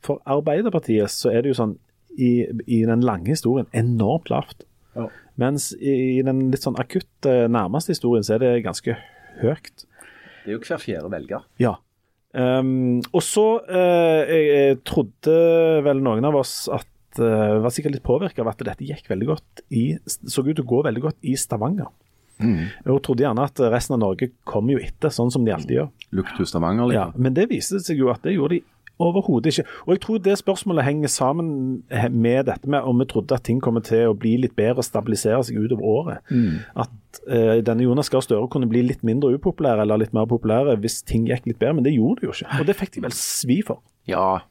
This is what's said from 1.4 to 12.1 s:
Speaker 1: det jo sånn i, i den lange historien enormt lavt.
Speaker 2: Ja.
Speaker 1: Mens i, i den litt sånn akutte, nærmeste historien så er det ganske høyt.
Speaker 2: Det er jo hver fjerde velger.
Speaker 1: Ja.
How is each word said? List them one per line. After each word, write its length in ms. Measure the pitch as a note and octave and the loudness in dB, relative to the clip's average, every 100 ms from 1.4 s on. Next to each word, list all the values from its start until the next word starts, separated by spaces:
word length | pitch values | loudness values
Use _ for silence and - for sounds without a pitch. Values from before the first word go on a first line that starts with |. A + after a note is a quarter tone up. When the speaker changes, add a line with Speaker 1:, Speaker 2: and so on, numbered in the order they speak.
Speaker 1:
det 60 | C#3 B2 | 0 0
jo 60 | |
sånn 120 | A2+ G2 _ _ _ E4 | -2 -4 _ _ _ -2
i, 300 | B2 A#2+ A#2 A2+ - | 2 2 0 -6 0
i 180 | A#2 A2+ | 2 2
den 140 | A#2 | 2
lange 240 | B2 G2 F2 | 2 0 -2
historien 400 | D#3 A#2 C3 - | -2 0 0 -2
enormt 560 | A#2 A#2 A#2 G#2 D#3+ - | -2 0 2 2 0 -2
lavt. 320 | C3 - - - _ _ - | -4 -4 -16 -20 _ _ -12
Speaker 2:
Ja. 120 | A2+ - _ - | -12 -12 _ -2
Speaker 1:
Mens 360 | B2+ C#3+ - - | -2 0 -6 -4
i, 380 | C#3 C3+ C3 B2+ | 0 2 2 2
i 40 | |
den 280 | C3+ C3 C3 | 2 2 2
litt 80 | C3 | 0
sånn 140 | - B2 | -2 -4
akutte, 720 | B2+ F#3 - _ C#3+ B2+ A#2 | -4 -4 -6 _ 2 4 4
nærmeste 400 | A#2 F#2 B2+ E3 | 2 0 -2 -2
historien 340 | D#3+ A#2+ A#2+ | -2 2 2
så 120 | G2+ | 2
er 40 | A2 | 2
det 260 | B2+ A#2+ | 2 2
ganske 320 | G#2 - - A2+ - - - - | -2 -6 -6 -6 -10 -20 -20 -2
høyt. 420 | A2+ D3+ - _ - _ - - - - | -2 -2 -10 _ -20 _ -20 -20 -20 -18
Speaker 2:
Det 20 | - | -10
er 60 | |
jo 60 | A2 | -10
hver 200 | - D#3+ | -6 -8
fjerde 320 | - F2+ D#2+ | -6 -8 -6
velger. 320 | F2+ C#2 A#2 - _ | -10 -8 -12 -12 _
Speaker 1:
Ja. 160 | B2 F2+ _ _ _ | -2 -2 _ _ _